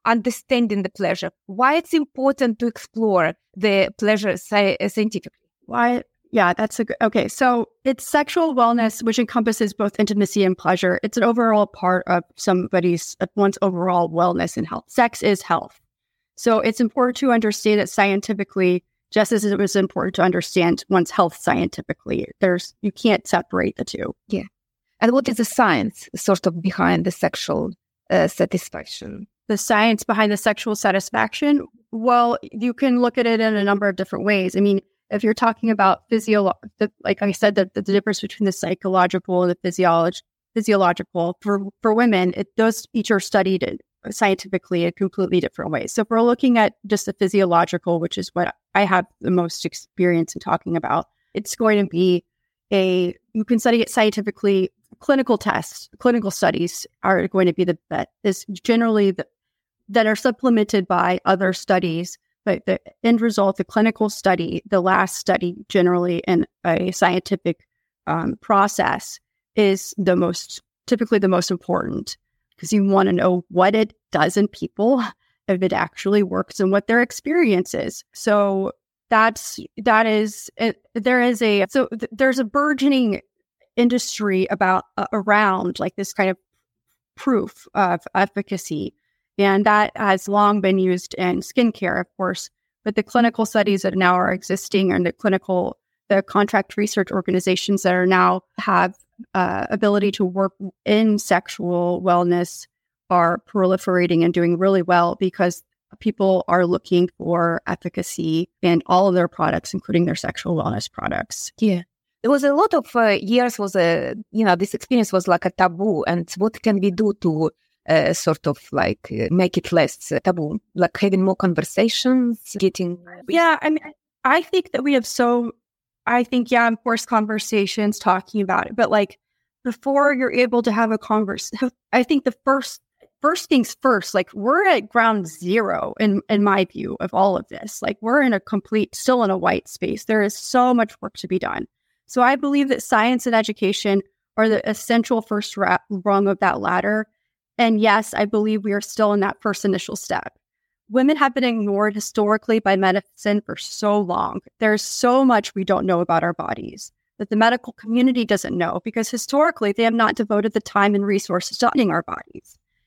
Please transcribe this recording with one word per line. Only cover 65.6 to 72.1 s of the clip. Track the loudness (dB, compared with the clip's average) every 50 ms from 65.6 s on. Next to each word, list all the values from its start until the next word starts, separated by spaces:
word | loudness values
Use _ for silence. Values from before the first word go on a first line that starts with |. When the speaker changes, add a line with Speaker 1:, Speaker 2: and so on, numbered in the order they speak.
| -14 -2
Speaker 2:
generally | 2 2 4 4 2 2 0 0 -2 -4 -2 0
in | 0 0 0 -2 _ _ -2
a | -2 -2 0 -2 -4 -2
scientific, | 0 0 2 2 0 -2 -2 -6 -4 -2 -4 -6 _ _ _ _ _ _ _ _ _ -8
um, | -6 -4 -4 -4 -4 -6 -8
process | _ 0 2 2 2 2 0 -2 -2 -2 -2 -4 -8 -12 -18 -20 _ _ _ _ _ _ 0
is | 2 2 2 2 0 -4 -12 -8 -4
the | 0 2 2
most, | 2 2 0 -2 -6 -10 -14 -16 -18 _ _ _ _ _
typically | -2 -2 -2 0 0 0 2
the | 2 2
most | 0 0 0 -2
important. | -6 -6 _ -4 -4 -4 -2 -4 -6 -8 -8 -10